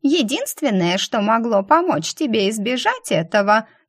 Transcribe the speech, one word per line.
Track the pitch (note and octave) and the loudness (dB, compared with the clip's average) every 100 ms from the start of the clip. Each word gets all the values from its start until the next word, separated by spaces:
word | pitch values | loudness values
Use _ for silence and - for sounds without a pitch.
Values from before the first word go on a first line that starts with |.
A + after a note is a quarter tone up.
Единственное, | C#4+ E4 A3 D4 C#5 - C#4+ G3 F3 F#3 | 2 0 0 -2 -6 -4 -2 2 0 0
что | - A#3+ | -2 -2
могло | G#3 A3+ A#3 G#3 | 0 0 2 -2
помочь | G3 D#4 E4+ D3+ D#3+ | 2 2 2 -2 -4
тебе | - D4+ A3 G3 | -4 -2 0 0
избежать | A3 G#3 B3+ G4+ B4+ - | -2 -4 -2 -2 -4 -2
этого | F3 E3 G#3+ G3+ G#3+ A3 _ | -2 0 0 2 2 0 _